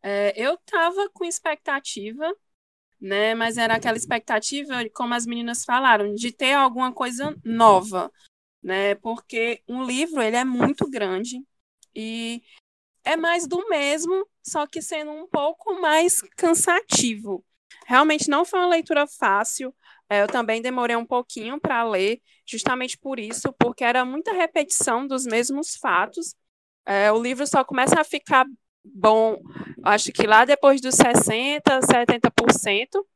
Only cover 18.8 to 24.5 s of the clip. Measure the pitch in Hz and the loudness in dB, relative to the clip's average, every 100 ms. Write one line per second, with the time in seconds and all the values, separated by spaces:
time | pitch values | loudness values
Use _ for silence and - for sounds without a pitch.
18.8 | 320 302 294 - 220 196 233 - 262 _ | 2 0 0 -2 0 2 0 -6 -10 _
19.8 | _ _ _ 208 208 254 226 226 240 254 | _ _ _ 0 2 0 -2 -2 -4 -2
20.8 | 240 233 233 247 247 - 220 285 - 247 | -2 -2 -2 -4 -4 -12 -10 -6 -4 -2
21.8 | 233 196 196 240 _ _ - 226 - 254 | -2 0 0 -2 _ _ -12 -4 -2 -2
22.8 | 254 - 269 262 214 240 277 262 240 - | -4 -8 -10 -8 -8 -6 -8 0 0 2
23.8 | 240 247 254 277 392 370 330 | 0 2 0 -4 -6 -2 -2